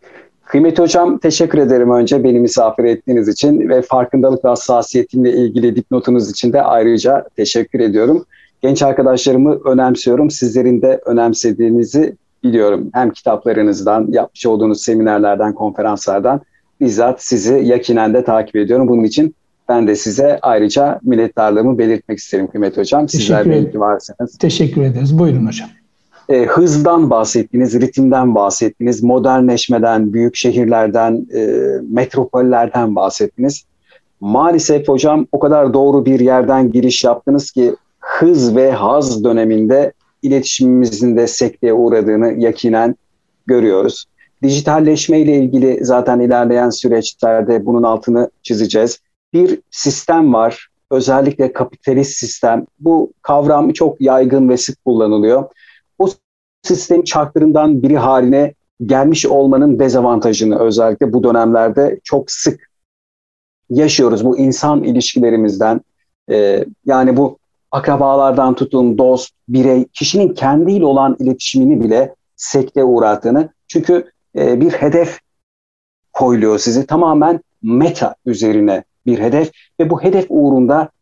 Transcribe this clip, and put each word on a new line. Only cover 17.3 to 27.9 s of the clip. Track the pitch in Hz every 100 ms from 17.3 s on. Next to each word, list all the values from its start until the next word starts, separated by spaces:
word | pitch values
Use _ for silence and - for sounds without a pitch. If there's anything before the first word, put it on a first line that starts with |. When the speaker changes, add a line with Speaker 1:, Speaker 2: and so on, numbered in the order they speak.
| 117 107 135
Speaker 1:
yakinen | 120 120 120 117 110
de | 123
takip | 123 110 107 107
ediyorum. | 101 127 127
Bunun | 117
için | 110 151 156 - _ _ -
ben | 120 107
de | 104
size | 110 104 143 -
ayrıca | 131 110 104 139 143 -
minnettarlığımı | 120 113 113 117 107 107 123 120
belirtmek | 113 107 - 101
isterim | - 98 95
kıymetli | 107 98 104
hocam. | 95 143 -
Sizler | 156 104 107
Speaker 2:
Teşekkür | 170
Speaker 1:
de | 151
Speaker 2:
ed-, | 143
Speaker 1:
iyi |
ki | 107
varsınız. | 104 101 - - 120 -
Speaker 2:
teşekkür | 160 - 147 147
ederiz. | 135 123 139 160
Buyurun | 165 123 110
hocam. | - - _ _ _ _ _ -
Speaker 1:
E, | 127
hızdan | 117 165 175 147 165 170 143
bahsettiniz, | 113 110 117 - 123 123 117
ritimden | 127